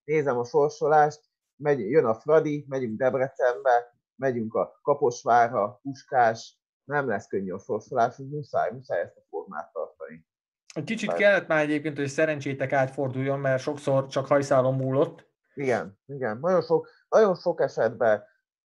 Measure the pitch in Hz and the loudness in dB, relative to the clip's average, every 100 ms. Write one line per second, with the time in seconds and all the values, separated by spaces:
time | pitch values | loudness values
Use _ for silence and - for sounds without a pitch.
0 | - 156 139 123 117 156 147 - 147 151 | -2 0 0 -2 0 2 0 0 2 4
1 | 151 151 _ _ _ _ 147 135 101 151 | 4 0 _ _ _ _ -2 0 2 2
2 | 120 110 147 156 151 147 135 135 120 107 | 2 0 2 2 2 -4 -6 -6 -6 -2
3 | 131 131 131 - 127 120 131 120 - _ | 0 0 -2 0 0 2 2 2 0 _
4 | _ - 135 120 110 110 - - - 143 | _ -4 -2 -2 -4 -2 -4 -4 -2 2
5 | 135 - 127 120 117 120 104 - 139 131 | 0 0 2 4 4 0 -2 -4 -12 -12
6 | - 135 117 113 - _ _ _ - 143 | -4 2 2 0 -8 _ _ _ -6 -4
7 | 135 101 - 104 95 95 - 110 - 127 | -2 -4 -4 -6 -6 -8 -6 -8 -4 0
8 | 123 - 135 147 - 90 82 - - 90 | 0 -2 -10 -10 -4 -2 -2 -6 -6 -6
9 | - - _ 80 95 76 - 80 82 - | -6 -10 _ -12 -10 -12 -12 -10 -10 -12
10 | 73 80 _ _ _ _ - 165 156 220 | -18 -18 _ _ _ _ -14 -10 -8 -6
11 | 208 170 202 185 165 156 151 151 151 143 | -4 2 4 4 2 0 0 -2 -4 -6
12 | 139 143 156 147 139 139 135 139 131 147 | -4 0 0 -2 -6 -4 -2 0 0 -2
13 | 135 131 135 139 139 127 147 143 143 135 | -6 -4 -4 -2 -2 -2 -2 -4 0 0
14 | 135 143 117 143 139 135 127 135 131 135 | 0 -4 0 0 4 2 2 0 0 0
15 | 247 - _ _ _ - 135 110 170 - | 0 -4 _ _ _ -6 -2 -2 -4 -14
16 | - 139 120 113 175 180 - 160 - _ | -16 -6 -6 -2 0 0 2 0 0 _
17 | _ 190 208 175 175 165 135 151 113 - | _ 4 4 2 -2 0 -2 0 -2 2
18 | 117 104 - _ _ _ | 2 2 -2 _ _ _